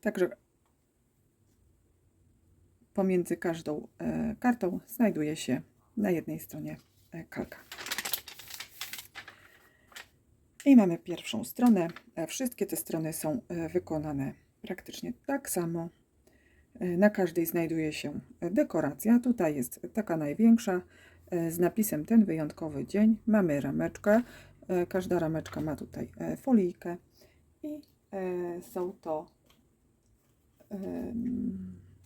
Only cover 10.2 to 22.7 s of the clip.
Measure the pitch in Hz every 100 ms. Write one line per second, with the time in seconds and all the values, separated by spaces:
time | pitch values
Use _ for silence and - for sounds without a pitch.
10.2 | _ _ _ _ 285 262 190 170 - 170
11.2 | - 220 247 - 240 202 165 - - -
12.2 | 160 - 254 - 196 160 - 165 156 160
13.2 | 156 151 - 170 165 180 - 156 156 143
14.2 | 139 - _ _ - 185 - - - 240
15.2 | - 277 277 - 170 170 165 _ _ _
16.2 | _ _ _ _ _ - 180 175 208 208
17.2 | 180 165 165 175 165 160 156 151 147 147
18.2 | - - 175 208 302 165 151 147 214 240
19.2 | 247 240 165 147 123 - 180 - 208 165
20.2 | 151 147 226 226 - 180 180 - - -
21.2 | - 175 165 165 175 - 214 151 151 233
22.2 | 196 160 151 - 160